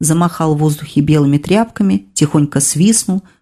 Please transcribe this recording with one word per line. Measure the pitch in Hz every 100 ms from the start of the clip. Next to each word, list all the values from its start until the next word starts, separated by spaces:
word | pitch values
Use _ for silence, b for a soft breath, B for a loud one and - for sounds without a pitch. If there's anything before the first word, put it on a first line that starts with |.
замахал | 147 160 175 - 160
в | 147
воздухе | 156 147 - -
белыми | 147 151 139 143
тряпками, | 147 196 233 - 196 196 -
тихонько | - 147 156 147 147
свистнул, | 147 151 196 220 - 190 b b